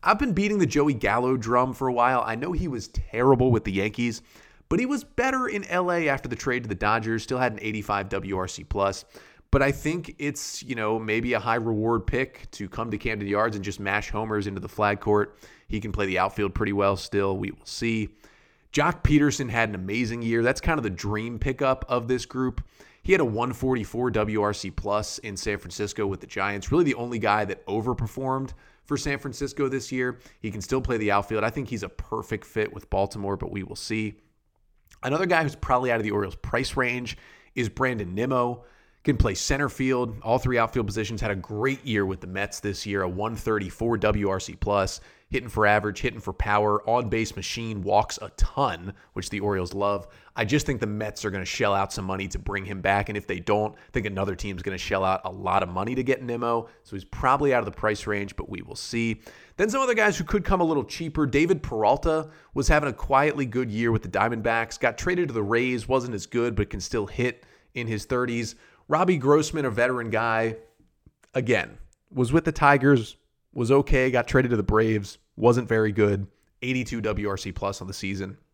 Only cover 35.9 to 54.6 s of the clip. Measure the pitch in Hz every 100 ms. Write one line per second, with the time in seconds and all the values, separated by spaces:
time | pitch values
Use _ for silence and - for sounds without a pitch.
35.9 | 117 110 104 95 - - 120 131 147 123
36.9 | 123 120 - - - _ - 117 - 127
37.9 | 117 92 95 120 131 123 120 - _ _
38.9 | _ - 127 226 95 - 143 139 - 131
39.9 | 127 123 107 110 123 123 123 113 127 104
40.9 | 98 107 110 110 98 90 104 123 135 143
41.9 | 107 98 95 90 95 101 - 104 95 107
42.9 | 98 92 92 110 110 - 107 92 - 117
43.9 | 113 107 104 101 95 - - - 101 95
44.9 | - - _ _ 127 117 110 107 104 104
45.9 | 95 123 113 98 92 110 104 104 104 -
46.9 | 120 110 113 110 - 90 - 113 104 95
47.9 | 101 107 - 98 - - - 139 85 90
48.9 | - _ - 90 104 104 98 90 98 101
49.9 | 101 - - - - 110 147 - 123 104
50.9 | 104 107 - 107 95 95 - 107 98 98
51.9 | - 95 95 98 - - 101 95 98 92
52.9 | 101 101 104 - 90 87 104 107 - -
53.9 | 131 101 95 98 92 104 92